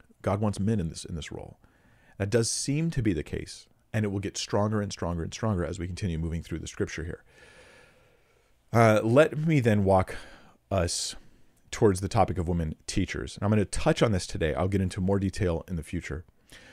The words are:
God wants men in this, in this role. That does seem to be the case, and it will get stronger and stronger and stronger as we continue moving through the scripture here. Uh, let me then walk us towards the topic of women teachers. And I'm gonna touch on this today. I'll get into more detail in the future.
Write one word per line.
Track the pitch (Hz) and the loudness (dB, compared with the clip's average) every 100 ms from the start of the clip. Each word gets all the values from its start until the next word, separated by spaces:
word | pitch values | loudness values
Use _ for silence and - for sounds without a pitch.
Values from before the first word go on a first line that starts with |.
| _ _ | _ _
God | - 101 | -4 0
wants | 107 101 | 0 0
men | 95 113 | 0 0
in | 82 | -2
this, | 71 - | -6 -10
in | |
this | 82 - | -10 -10
role. | - 50 - _ _ _ _ _ - | -12 -14 -18 _ _ _ _ _ -6
That | 101 | 0
does | 113 113 | 0 0
seem | - - 143 165 | -2 -2 -2 0
to | 151 | 0
be | 107 | 0
the | 82 | 0
case, | 73 78 76 - - _ _ | -2 -8 -8 -14 -20 _ _
and | 110 | -2
it | 107 | -2
will | 98 | -2
get | 98 - | -4 -6
stronger | - 110 104 107 | -4 0 0 0
and | 101 | -4
stronger | - 87 85 | -4 -4 -4
and | 82 | -6
stronger | - 113 98 | -4 -2 0
as | 80 85 | -2 -4
we | 87 | -8
continue | 87 104 78 | -4 -4 -2
moving | 82 80 | -2 -4
through | 78 82 | -6 -8
the | 78 | -8
scripture | - 92 - | -6 -6 -6
here. | 82 - - - - - - - - _ _ _ _ _ _ _ _ | -10 -10 -16 -20 -20 -20 -20 -20 -20 _ _ _ _ _ _ _ _
Uh, | 117 113 107 | 6 6 6
let | 107 123 156 151 | 6 6 6 2
me | 156 156 | 2 4
then | 117 104 | 4 4
walk | 98 95 92 - - - - _ _ | 6 4 4 -4 -14 -20 -20 _ _
us | 98 87 - - - - - - _ _ | 0 0 -2 -6 -10 -18 -20 -20 _ _
towards | - 113 92 | 2 4 4
the | 95 | 0
topic | - 92 87 | 2 2 0
of | 85 | -2
women | 87 80 - - | 0 -2 -6 -6
teachers. | - 92 - - - | -2 -2 -4 -10 -4
And | 104 | 0
I'm | |
gonna | 107 98 | 2 2
touch | - - 160 | 0 2 4
on | 131 | 4
this | 95 - | 2 -2
today. | 95 82 71 | -2 -2 0
I'll | 92 | 0
get | 98 | 2
into | 92 - | 0 0
more | 92 101 | 0 2
detail | 95 - 92 82 - | 0 0 0 0 -4
in | 87 | -8
the | |
future. | 76 87 - 73 - _ _ - - | -6 -8 -6 -10 -10 _ _ -20 -20